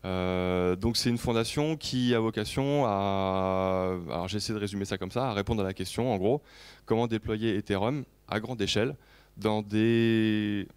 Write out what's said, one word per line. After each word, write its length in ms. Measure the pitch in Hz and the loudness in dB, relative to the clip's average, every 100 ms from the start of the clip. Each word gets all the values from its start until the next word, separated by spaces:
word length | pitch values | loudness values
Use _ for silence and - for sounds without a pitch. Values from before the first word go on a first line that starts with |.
Euh, 680 | 95 92 90 92 90 90 90 | -2 -2 0 0 0 2 2
donc, 220 | 92 113 113 | 0 0 0
c'est 120 | 123 | 0
une 100 | 120 | 0
fondation 580 | 127 113 117 - 151 160 | 0 0 0 0 -2 -2
qui 400 | - 127 123 120 | -4 -2 2 2
a 20 | |
vocation 680 | 113 107 107 - 139 143 | 2 -2 -4 -2 0 2
à, 1120 | 127 98 98 98 95 95 95 95 95 92 92 92 85 | 2 2 2 0 0 0 0 2 2 0 0 -2 -4
alors, 180 | 85 90 | -4 -4
j'essaie 260 | 104 101 | -4 -4
de 60 | 107 | -4
résumer 260 | 101 98 | -4 -4
ça 140 | 98 95 | -4 -4
comme 140 | 95 | -4
ça, 180 | 120 131 | -4 -2
à 40 | |
répondre 280 | 101 98 113 | -2 -2 -2
à 20 | |
la 80 | 95 | -2
question, 400 | 95 92 - 123 | -4 -6 -2 0
en 40 | 104 | 0
gros, 260 | 95 143 - - - - | 2 0 -2 -20 -20 -20
comment 220 | - 113 120 | -2 0 2
déployer 480 | 113 113 110 113 | 0 -2 -2 0
Ethereum 500 | 101 - 101 107 147 127 _ - | 0 0 0 0 -2 -8 _ -6
à 140 | 104 | -6
grande 200 | 113 123 | -4 -4
échelle 360 | 98 107 120 147 - - - - | 0 2 0 -2 -16 -20 -20 -4
dans 260 | 104 107 | 0 0
des, 1040 | 104 107 110 117 113 113 110 107 104 104 95 | 0 2 4 4 4 4 2 2 0 -4 -6